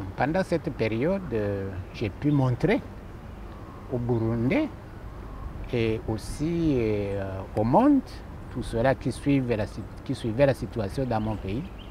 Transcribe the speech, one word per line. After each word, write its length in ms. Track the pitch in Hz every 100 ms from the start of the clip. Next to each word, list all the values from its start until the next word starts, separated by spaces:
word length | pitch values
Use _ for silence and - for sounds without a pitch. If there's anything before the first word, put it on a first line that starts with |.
| 95
pendant 300 | 92 127 175
cette 260 | 185 170 160
période, 500 | 127 110 113 147 196 175
euh, 380 | 113 104 101 98 95 -
j'ai 160 | - 110
pu 200 | - 147
montrer 500 | 147 131 120 160 247 - - - - - - - - - - -
aux 60 | 127
Burundais 720 | 120 120 113 117 120 226 311 - - - - - - - - - -
et 280 | 123 113 110 -
aussi, 680 | 110 - - 151 170 165 131
euh, 640 | 110 104 101 98 98 95 - -
au 80 |
monde, 380 | 110 160 269 277 - - - - -
tout 100 | 127
cela 320 | 110 117 127
qui 160 | 127 135
suivait 460 | 117 147 139 123 110
la 100 | 101
si-, 160 | - 98 -
qui 100 | -
suivait 320 | 131 117 110 143
la 80 |
situation 500 | - - - 98 -
dans 160 | 131 110
mon 160 | 110 104
pays, 280 | 98 110 185 - -